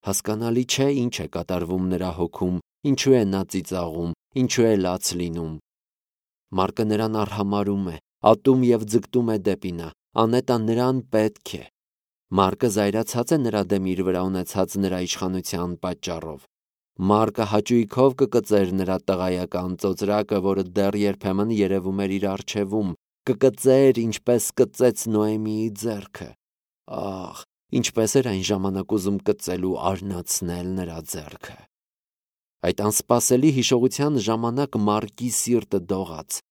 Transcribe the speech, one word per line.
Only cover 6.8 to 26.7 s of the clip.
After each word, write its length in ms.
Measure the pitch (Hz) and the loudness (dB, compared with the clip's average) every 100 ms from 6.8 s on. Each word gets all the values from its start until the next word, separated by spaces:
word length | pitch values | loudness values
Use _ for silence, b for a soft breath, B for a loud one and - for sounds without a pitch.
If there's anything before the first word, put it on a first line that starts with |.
| 107 | 0
նրան 320 | 107 110 110 | 2 0 0
արհամարում 720 | 101 104 101 101 101 98 92 | -2 -2 -2 0 0 -2 -4
է, 80 | 78 _ _ | -8 _ _
ատում 400 | 110 110 - 131 | 6 6 6 4
և 220 | 123 117 107 | 6 4 4
ձգտում 440 | 110 - 127 117 | 0 2 0 0
է 80 | 110 | 0
դեպի 340 | 95 92 92 | 0 -2 -4
նա, 160 | 85 82 - _ | -8 -10 -16 _
Անետան 500 | - 113 120 - 120 | 0 2 2 2 0
նրան 380 | 110 113 127 131 | 2 0 2 0
պետք 480 | - 110 107 - - | 0 0 0 -2 -14
է։ 140 | 80 - _ _ _ _ _ _ | -14 -16 _ _ _ _ _ _
Մարկը 380 | 95 95 95 123 | 2 4 4 0
զայրացած 600 | 101 101 107 113 120 120 | 2 0 0 -2 -4 0
է 80 | 160 | 0
նրա 240 | 117 104 | 2 -2
դեմ 220 | 92 98 95 | 0 0 0
իր 140 | 90 | 0
վրա 200 | 92 90 | 0 0
ունեցած 520 | 92 95 90 101 95 101 | 0 -2 -4 -2 -2 0
նրա 220 | 98 90 | -2 -2
իշխանության 760 | 90 - 92 92 - 92 87 87 | -4 -4 -4 -4 -6 -6 -6 -6
պատճառով։ 640 | 92 90 - 82 80 71 _ _ _ _ _ - | -8 -8 -8 -8 -10 -14 _ _ _ _ _ -4
Մարկը 460 | 92 104 110 104 104 | 2 4 4 0 0
հաճույքով 720 | 104 104 120 110 - 135 131 | 0 2 2 2 4 4 4
կկծեր 580 | 127 120 107 104 95 | 2 2 4 2 4
նրա 240 | 95 92 92 | 0 0 -2
տղայական 760 | - 92 92 90 90 90 90 90 | 0 0 0 -2 -2 -4 -6 -2
ծոծրակը, 640 | 101 92 98 104 104 101 | -2 -2 0 0 0 0
որը 240 | 95 98 90 | 0 0 -2
դեռ 320 | 92 98 104 | 0 0 0
երբեմն 560 | 101 98 101 95 107 | -2 -2 -4 -2 0
երևում 480 | 110 98 95 92 98 | 0 0 0 -2 -4
էր 120 | 98 | -2
իր 120 | 98 98 | -2 -2
առջևում, 640 | 98 - 104 98 107 98 85 _ _ - | -4 -6 -4 -2 -2 -2 -6 _ _ -4
կկծեր, 760 | 127 131 107 135 131 135 120 | 2 2 4 4 6 6 4
ինչպես 480 | 113 107 - 120 - | 0 -4 0 0 0
կծեց 540 | - 127 - 127 107 113 | 0 0 4 2 2 -2
Նոեմիի 640 | 107 107 107 107 107 110 | 0 0 0 -4 -4 -4
ձեռքը։ 560 | 98 113 104 95 - 82 55 _ _ _ | -4 -6 -6 -10 -16 -16 -18 _ _ _